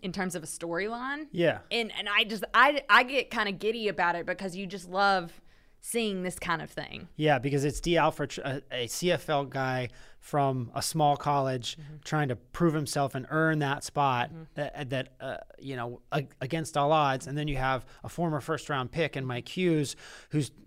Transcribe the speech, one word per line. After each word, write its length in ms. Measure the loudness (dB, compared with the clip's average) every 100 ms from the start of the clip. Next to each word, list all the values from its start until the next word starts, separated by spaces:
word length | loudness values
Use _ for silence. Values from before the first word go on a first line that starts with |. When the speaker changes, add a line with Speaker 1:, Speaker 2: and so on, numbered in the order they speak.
Speaker 1:
in 80 | -8
terms 240 | -4 -4 -6
of 80 |
a 20 | -8
storyline. 840 | -8 -4 -2 -4 -4 -6 -8 -6
Speaker 2:
Yeah. 280 | 2 2 2 -2
Speaker 1:
And, 200 | -4 -2 -4
and 100 | 0
I 160 | 4
just, 200 | 4 2 2
I, 300 | 6 6 6 6
I 140 | 6
get 280 | 6 0 -2
kinda 220 | -2 -2
giddy 340 | 0 -2 0 -2
about 280 | 2 2 0
it 100 | -2
because 300 | -4 -6 -8
you 120 | -10
just 200 | -10 -4
love 540 | 2 4 4 0 -12 -20 -20 -20 _
seeing 400 | -6 -2 -2 -2
this 140 | -4 -4
kind 220 | -4 -4
of 80 | -6
thing. 380 | -10 -12 -12 -12 0
Speaker 2:
Yeah, 240 | 2 2
because 260 | 2 0 0
it's 140 | 0
D 160 | 2 4
Alford, 320 | 4 2 -6
tr-, 120 | -6
a, 200 | -6 -8 -6
a 160 | -6 -6
C 240 | -2 0
F 180 | 0 2
L 160 | 0 0
guy 440 | -2 -2 -2 -4 -10 -20 -20
from 500 | -2 2 2 0 -4 -4
a 60 |
small 340 | -2 4 4 4
college 580 | 2 2 2 -2 -6 -10
Speaker 1:
Mm-hmm. 140 | -14 -16 -2
Speaker 2:
trying 220 | 0 0
to 80 | -2
prove 400 | -6 2 2 2
himself 400 | 0 0 -2 -2
and 100 | -2
earn 260 | 2 2 2
that 240 | 0 -2
spot 460 | -2 2 4 2 0
Speaker 1:
Mm-hmm. 140 | -6 -10
Speaker 2:
that, 360 | -6 -6 -6 -4
that, 160 | -4 -4 -8
uh, 180 | -8 -8 -12 -14
you 180 | -8 -6
know, 260 | -6 -10 -4
a-, 160 | -4 -4 -8
against 380 | -4 -4 -2 2
all 140 | 4
odds. 340 | 6 4 2 -2
And 100 | -4
then 120 | -2
you 100 | 0
have 260 | 0 -2 -6 -16
a 60 | -10
former 300 | -4 -2 -2
first 300 | -2 -4 -2
round 220 | -2 -2
pick 260 | -2 -2 -2
in 80 | -4
Mike 220 | -6 -6 0
Hughes, 380 | 2 4 0 -6 -16 -20 -4
who's 220 | -2 -2 -6